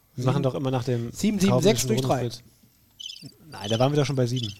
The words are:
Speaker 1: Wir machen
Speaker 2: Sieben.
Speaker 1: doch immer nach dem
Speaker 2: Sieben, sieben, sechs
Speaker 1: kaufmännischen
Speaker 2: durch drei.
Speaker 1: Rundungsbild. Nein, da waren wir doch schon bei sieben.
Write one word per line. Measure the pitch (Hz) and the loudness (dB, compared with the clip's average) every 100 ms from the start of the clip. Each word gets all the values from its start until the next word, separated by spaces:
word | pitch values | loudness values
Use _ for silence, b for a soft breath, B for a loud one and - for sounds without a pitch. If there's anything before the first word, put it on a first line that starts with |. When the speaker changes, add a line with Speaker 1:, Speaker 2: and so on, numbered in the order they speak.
| _ | _
Speaker 1:
Wir | - 123 | -4 0
machen | 139 | 2
Speaker 2:
Sieben. | |
Speaker 1:
doch | 131 | 0
immer | - 131 | 0 -2
nach | 127 | -2
dem | 123 120 120 | -2 -2 -4
Speaker 2:
Sieben, | - 208 202 | -2 0 2
sieben, | 196 175 | 4 4
sechs | 180 220 | 4 2
Speaker 1:
kaufmännischen | 131 | 0
Speaker 2:
durch | 220 | 0
drei. | 131 135 | 0 -2
Speaker 1:
Rundungsbild. | 120 - - _ _ _ _ - - - - - - | -2 -8 -20 _ _ _ _ -18 -16 -16 -20 -20 -20
Nein, | - 104 | -10 -4
da | 113 | 0
waren | 135 | 2
wir | 147 | 2
doch | 135 | 0
schon | 135 | 2
bei | 120 | 0
sieben. | 127 107 | 0 -6